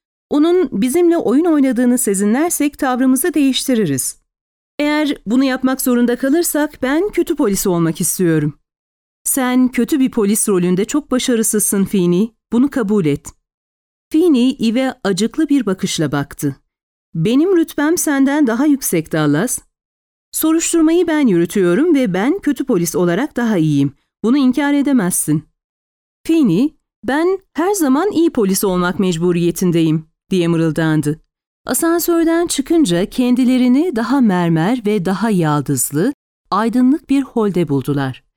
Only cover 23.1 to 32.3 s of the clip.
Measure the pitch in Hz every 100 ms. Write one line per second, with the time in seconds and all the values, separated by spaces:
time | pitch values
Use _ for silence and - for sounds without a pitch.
23.1 | 175 294 - 233 190 156 143 139 - _
24.1 | _ 214 285 254 302 285 285 277 254 180
25.1 | - - 156 - _ _ _ _ _ _
26.1 | _ - 330 233 165 294 _ _ _ 220
27.1 | 285 349 381 _ - 359 403 285 277 403
28.1 | 302 330 254 190 190 202 185 180 190 185
29.1 | 160 180 170 170 156 185 165 160 156 -
30.1 | _ - 185 170 165 165 151 160 156 151
31.1 | 151 _ _ _ _ - 254 330 339 349
32.1 | 330 330